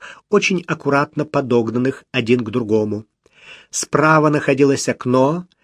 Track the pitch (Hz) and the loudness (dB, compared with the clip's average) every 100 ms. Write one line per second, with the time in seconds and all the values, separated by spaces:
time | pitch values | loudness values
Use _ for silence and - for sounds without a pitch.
0 | - - - 202 - 180 - 156 143 139 | -20 -18 -2 0 0 -2 -4 -4 0 0
1 | 147 147 147 143 127 120 113 120 131 - | 0 -4 -4 -2 0 0 0 -2 -2 -4
2 | - 127 117 123 110 123 107 107 107 104 | -6 -4 0 0 0 -6 0 0 0 -6
3 | - _ _ _ - - _ - - 143 | -10 _ _ _ -20 -20 _ -10 -4 0
4 | 156 156 151 147 147 135 139 135 - 117 | 4 4 2 0 0 2 2 2 -2 -6
5 | 127 131 135 170 180 _ | 0 2 2 -2 -8 _